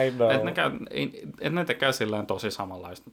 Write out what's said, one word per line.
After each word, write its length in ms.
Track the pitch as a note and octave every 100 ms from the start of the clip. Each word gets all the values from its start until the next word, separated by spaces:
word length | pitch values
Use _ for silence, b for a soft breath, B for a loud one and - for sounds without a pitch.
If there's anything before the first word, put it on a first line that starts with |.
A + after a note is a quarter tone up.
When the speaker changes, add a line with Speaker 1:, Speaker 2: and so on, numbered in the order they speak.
Speaker 1:
I 100 | C3
know. 200 | B2+ A#2
Speaker 2:
että 140 | - -
ne 60 |
käy, 200 | - D3+ - -
ei, 320 | C3 C#3+ -
että 260 | D3 - C#3+
ne 160 | E3+ E3+
tekee 260 | - C3+
sillään 360 | B2+ G#2+ G#2+ G2
tosi 240 | F#2+ G#2+
samanlaista 600 | - G2 F#2 F2+ F#2 -